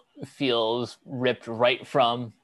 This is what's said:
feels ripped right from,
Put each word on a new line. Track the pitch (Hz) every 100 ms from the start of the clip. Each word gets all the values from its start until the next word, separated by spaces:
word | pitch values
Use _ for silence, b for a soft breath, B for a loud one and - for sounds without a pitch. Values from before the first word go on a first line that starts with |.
| _ - 135
feels | - 135 117 113 120 117 -
ripped | - 131 127 117 -
right | 113 123 123 -
from, | 143 117 120 117 -